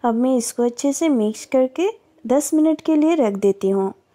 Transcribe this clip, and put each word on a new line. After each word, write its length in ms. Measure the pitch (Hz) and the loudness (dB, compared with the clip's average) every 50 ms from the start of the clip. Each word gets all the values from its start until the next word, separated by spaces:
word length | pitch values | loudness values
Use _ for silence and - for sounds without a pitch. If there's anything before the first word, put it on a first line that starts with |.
| - | 0
अब 100 | 240 226 | -2 0
मैं 220 | 226 247 262 262 | 0 0 2 0
इसको 260 | 247 226 - - - | 0 -2 -4 -4 -2
अच्छे 300 | 240 240 240 - - 285 | -2 -2 -2 -2 -4 -2
से 160 | 277 - 330 320 | -2 0 0 0
मिक्स 360 | 285 233 214 214 220 - - | 0 0 0 -2 -4 -6 -8
करके 440 | _ - 262 262 262 262 - 349 415 453 _ _ _ _ _ _ | _ 0 0 0 0 0 -2 -2 -2 -4 _ _ _ _ _ _
दस 280 | 220 247 285 294 - 320 | 0 0 0 0 0 0
मिनट 260 | 311 311 320 311 302 | 2 2 2 0 0
के 160 | - - 320 | 0 0 2
लिए 180 | 302 302 320 339 | 2 2 2 2
रख 180 | 320 247 214 | 2 0 0
देती 380 | 202 196 202 196 196 196 - 190 | 0 0 0 0 0 0 -2 -2
हूँ। 240 | 196 196 196 196 - _ _ _ | 0 0 -2 -4 -6 _ _ _